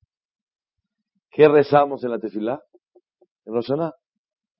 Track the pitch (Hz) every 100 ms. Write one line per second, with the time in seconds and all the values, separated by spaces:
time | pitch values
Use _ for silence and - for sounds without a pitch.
0 | _ _ _ _ _ _ _ _ _ _
1 | _ _ _ - 151 147 139 143 143 131
2 | 120 113 107 101 107 147 _ _ _ _
3 | _ _ _ _ 107 117 117 147 165 -
4 | _ _ _ _ _ _